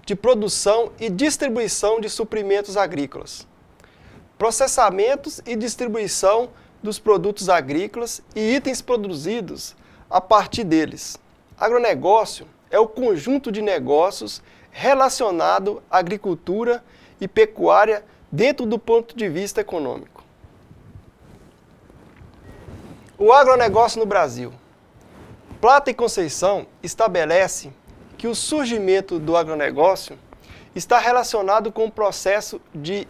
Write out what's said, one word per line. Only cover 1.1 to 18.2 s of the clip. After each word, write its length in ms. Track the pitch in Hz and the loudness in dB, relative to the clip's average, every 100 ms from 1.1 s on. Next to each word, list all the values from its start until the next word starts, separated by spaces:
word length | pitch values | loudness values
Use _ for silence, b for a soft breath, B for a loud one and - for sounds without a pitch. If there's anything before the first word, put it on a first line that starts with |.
| 180 294 - 285 226 214 - 208 226 | -2 -2 0 -4 -2 -4 -2 0 0
de 100 | 214 | -4
suprimentos 680 | - 220 220 196 202 208 196 | -8 -6 -4 0 -2 0 -2
agrícolas, 680 | 185 143 139 - - - - _ _ b b b b b b - | -2 -4 -8 -10 -16 -20 -20 _ _ b b b b b b -4
processamentos 1040 | 220 226 262 - 214 185 220 277 302 - - | -2 0 0 2 2 2 0 0 -6 -14 -8
e 100 | 233 | -6
distribuição 920 | 233 - 240 220 202 - 190 220 240 b b b | -6 -6 -6 -4 -4 0 2 2 0 b b b
dos 180 | 208 208 | -10 -2
produtos 500 | 214 196 185 202 185 | 2 2 0 -2 2
agrícolas 720 | 175 135 147 208 233 233 - - 214 | 2 2 -4 -4 -6 -10 -10 -12 -4
e 200 | 214 262 | 0 0
itens 260 | 269 247 | -2 -6
produzidos 960 | - 247 202 156 151 233 180 139 - - b b b | -2 -2 -2 -8 -6 -6 -8 -12 -16 -18 b b b
a 120 | 185 | -2
partir 420 | 185 214 180 - | 4 2 2 -4
deles. 560 | 196 160 156 139 - - _ _ _ - | 0 0 0 -6 -16 -16 _ _ _ -4
Agronegócio 880 | 214 240 233 147 165 220 202 - - _ _ | 0 2 2 0 2 2 2 -8 -18 _ _
é 100 | 185 | 2
o 80 | 220 | 2
conjunto 640 | - 247 175 220 277 247 | 0 -2 -2 -2 -4 -4
de 100 | 208 | -4
negócios 840 | 214 170 127 147 180 202 - - b b b | -2 -2 2 2 2 -2 -12 -16 b b b
relacionado 1120 | - 208 269 262 - 226 170 160 196 196 208 - | -4 2 4 2 2 -2 0 2 2 0 -6 -2
à 80 | 185 | 0
agricultura 840 | 175 202 202 165 - 202 240 240 b b b b | 0 -4 -6 -6 -4 -2 -2 -2 b b b b
e 80 | 190 | -2
pecuária 760 | - 214 214 170 180 214 208 b b | 2 2 2 4 6 4 0 b b